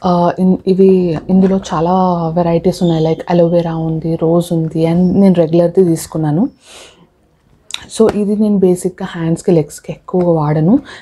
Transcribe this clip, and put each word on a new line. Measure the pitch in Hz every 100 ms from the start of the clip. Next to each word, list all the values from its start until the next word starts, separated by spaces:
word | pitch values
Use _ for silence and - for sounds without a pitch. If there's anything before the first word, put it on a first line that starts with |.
| 185
uh, | 175 175 -
ఇన్-, | 185 185 -
ఇవి, | 185 190 190 180 151 -
ఇందులో | 185 190 190 196
చాలా | 165 170 185 185 170 165
varieties | 165 170 170 180 -
ఉన్నాయి, | 175 160
like | 160 160 -
అలోవెరా | 175 170 175 165 165
ఉంది, | 160 160 160
rose | 165 160 170 170
ఉంది, | 170 160 160
and | 160 170 180 185
నేను | 196
రెగ్యులర్ది | 175 160 170 175 175
తీసుకున్నాను. | 180 160 - 160 156 151 277 - _ - - _ _ _ _ _ _ _ _ - - -
So | 220
ఇది | 208 202 208
నేను | 214 202
బేసిక్‌గా | 185 180 185 - 185
హ్యాండ్స్‌కి, | 175 165 165 -
లెగ్స్‌కి | 170 151 - -
ఎక్కువగా | 160 - 185 175
వాడను, | 165 147 151 160 269 - -